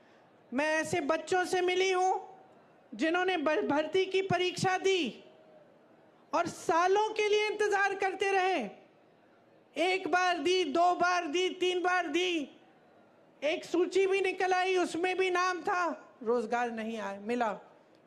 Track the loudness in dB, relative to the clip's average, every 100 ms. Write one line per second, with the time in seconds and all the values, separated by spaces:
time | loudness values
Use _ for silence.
0 | -20 -20 -20 -20 -8 -2 0 0 0 -2
1 | 0 -2 0 0 0 0 2 2 2 2
2 | 2 0 -4 -18 -20 -20 -20 -20 -16 -2
3 | 0 2 0 0 0 0 2 0 0 0
4 | 0 0 0 0 0 0 0 0 2 0
5 | 0 -6 -16 -20 -20 -20 -20 -20 -20 -20
6 | -20 _ _ -4 -4 -4 0 2 4 4
7 | 2 0 2 2 0 0 0 2 0 0
8 | -4 -2 0 2 2 0 -4 -10 -20 _
9 | _ _ _ _ _ -20 _ -2 0 0
10 | 0 2 2 0 0 0 2 2 2 2
11 | 2 0 0 -2 -2 -2 -2 0 0 0
12 | 0 -2 0 -2 -4 -12 -20 -20 -20 -20
13 | -20 -20 -20 -6 -4 -4 -2 0 2 2
14 | 2 2 0 0 0 2 2 2 0 0
15 | -2 0 0 2 0 -2 -2 0 -2 -4
16 | -12 -8 -2 -2 0 -2 -2 -4 -8 -8
17 | -8 -8 -4 -2 -2 -4 -12 -20 _ _